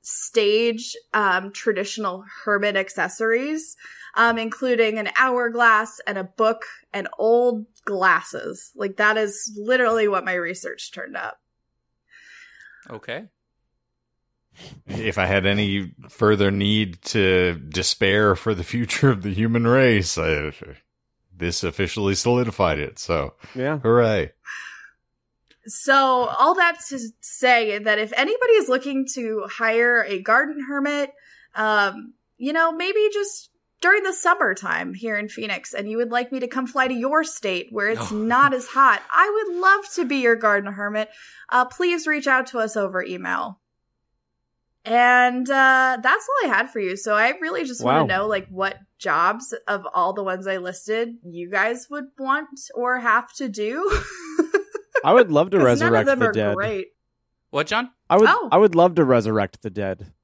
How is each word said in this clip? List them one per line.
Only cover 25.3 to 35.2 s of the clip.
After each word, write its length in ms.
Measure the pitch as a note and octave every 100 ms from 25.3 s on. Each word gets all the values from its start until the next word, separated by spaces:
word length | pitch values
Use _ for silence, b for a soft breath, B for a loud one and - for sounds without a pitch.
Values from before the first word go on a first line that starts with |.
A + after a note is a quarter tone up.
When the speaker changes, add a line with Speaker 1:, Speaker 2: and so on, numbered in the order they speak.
| _ _ _ -
Speaker 1:
So 260 | - - C#4
all 600 | C4+ B3+ B3 - C#4+ F#4
that 240 | E4+ E4+ -
to 100 | C4+ A3+ _
say 560 | - - B3+ A#3+ A3 G3+
that 220 | G#3+ G#3
if 120 | G#3+ A#3+
anybody 380 | C#4+ A#4+ A#4+
is 140 | A4 -
looking 400 | B3+ C#4 C4+ C4
to 320 | C4+ A3+ A3 G3
hire 540 | - A3+ A3+ A#3+ A#3+ G#3
a 120 | G3
garden 460 | G3+ A#3 D4 D4 C4+
hermit, 440 | C#4+ C#4+ D4 C4+ - b b b -
um, 580 | G#3+ G#3+ G3+ G#3 - _ _ _
you 140 | B3+
know, 200 | D#4+ E4
maybe 280 | D#4+ F4+ G#4+ G#4+
just 360 | G#4 G4+ - - _ _ _
during 240 | E4+ G4+
the 100 | F#4+
summertime 800 | - F4 F#4 B3+ F#3 F#3+ E3 -
here 240 | F#3+ A3+
in 120 | G#3